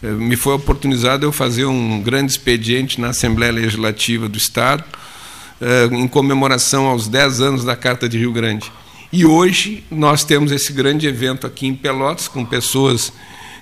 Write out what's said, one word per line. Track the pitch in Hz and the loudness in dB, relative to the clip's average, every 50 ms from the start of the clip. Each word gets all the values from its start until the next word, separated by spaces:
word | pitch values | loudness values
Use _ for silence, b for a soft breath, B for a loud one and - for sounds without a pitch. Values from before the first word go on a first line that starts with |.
| - | -6
eh, | 113 | -6
me | 107 107 113 117 123 | -4 -2 0 0 0
foi | 117 - 139 139 | 2 2 0 0
oportunizado | 139 143 - - - - 139 135 120 117 123 131 143 147 | 0 0 -4 -6 -2 -2 -2 0 0 0 0 0 2 0
eu | 147 | -2
fazer | 147 - 139 127 117 117 135 | 0 0 -2 -2 0 0 0
um | 139 131 127 120 110 110 107 | 0 0 0 0 0 -2 -2
grande | 98 117 123 135 139 135 | -2 0 0 0 0 0
expediente | 127 - - 127 120 117 110 110 120 127 135 131 - - | -2 -2 0 0 0 0 2 0 0 0 0 -2 -4 -4
na | 120 120 | -4 -4
Assembleia | 123 - - 120 110 110 117 117 | -2 0 0 0 2 2 2 0
Legislativa | 117 113 113 113 107 110 110 110 104 - - - 117 113 113 104 | 0 0 0 -2 -2 0 -2 -2 -2 -2 -2 -2 0 -2 -2 -4
do | 101 | -4
Estado, | 110 - - - 120 117 127 143 151 165 - B B B B B B B B B B B B B - | -4 -4 -2 0 0 2 2 0 0 -4 -12 B B B B B B B B B B B B B -8
eh, | 123 123 123 127 120 120 | -2 2 4 4 4 4
em | 123 120 131 | 2 0 -2
comemoração | 127 - 147 135 139 139 135 135 135 131 123 - - - 135 135 | 0 2 2 2 4 2 2 2 2 2 2 2 0 2 2 2
aos | 135 127 120 110 | 2 2 0 -2
dez | 110 110 131 143 139 127 117 | 0 2 2 2 2 2 2
anos | 135 139 139 131 120 | 2 2 2 0 -2
da | 123 120 | -2 -4
Carta | 117 - 127 123 123 - | 0 0 -2 0 0 -2
de | 120 117 113 | -2 0 0
Rio | 117 123 | 0 0
Grande. | 117 117 113 113 104 107 - - B B B B B B B B | 0 0 0 0 -2 -4 -6 -12 B B B B B B B B
E | - 180 175 | 0 4 6
hoje | 156 160 165 180 185 190 - - 202 214 202 - - | 6 6 6 6 4 2 2 -2 -2 -6 -12 -12 -8
nós | 165 156 151 147 151 147 - | -2 2 4 4 4 2 2
temos | - 156 143 147 147 | 2 2 2 2 2
esse | 143 139 - - | 0 -2 -2 -4
grande | 143 135 131 139 147 156 156 | -2 0 0 2 2 2 0
evento | 147 135 117 131 131 131 131 - | -2 -2 -2 -2 -2 -2 -4 -6
aqui | 123 - - 135 | -10 -8 -4 -4
em | 131 135 | -4 -4
Pelotas, | 131 - 147 131 131 135 143 165 175 - | -2 -2 -2 -2 0 -2 -2 -2 -4 -8
com | - - 135 120 | -8 -6 -8 -6
pessoas | 117 127 123 120 - - 131 135 135 123 113 - - B B B B B B B B B B | -4 -4 -4 -2 -2 0 2 2 2 2 0 -2 -6 B B B B B B B B B B